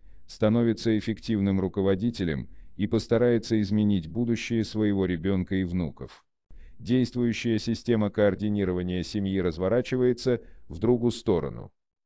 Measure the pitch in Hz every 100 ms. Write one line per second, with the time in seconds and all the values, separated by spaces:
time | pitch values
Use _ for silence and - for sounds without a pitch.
0 | - - - - 110 117 117 113 117 110
1 | 113 104 - 110 98 95 92 101 95 95
2 | 117 - 87 69 58 - - - 101 113
3 | - 113 123 117 107 110 98 107 104 98
4 | 80 110 117 113 - 117 104 110 104 98
5 | 92 85 90 95 90 95 90 90 80 -
6 | 65 - _ _ _ - - - 104 127
7 | 117 123 120 107 120 110 - 110 - 113
8 | 104 107 104 92 104 104 92 90 90 90
9 | 85 104 98 95 90 80 92 117 123 127
10 | 123 120 127 120 - - - 82 113 123
11 | 117 - - 87 71 57 - _ _ _